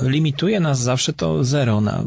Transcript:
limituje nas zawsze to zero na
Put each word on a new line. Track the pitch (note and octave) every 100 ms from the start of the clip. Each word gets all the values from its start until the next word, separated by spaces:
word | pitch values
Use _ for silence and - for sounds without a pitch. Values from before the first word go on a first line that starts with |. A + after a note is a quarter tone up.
limituje | B2+ C#3+ D#3 C#3+ F3 G#3+
nas | D#3+ C3
zawsze | A#2+ C3 -
to | D3+ E3 D#3+
zero | B2+ D3 B2 G#2+
na | G#2+ -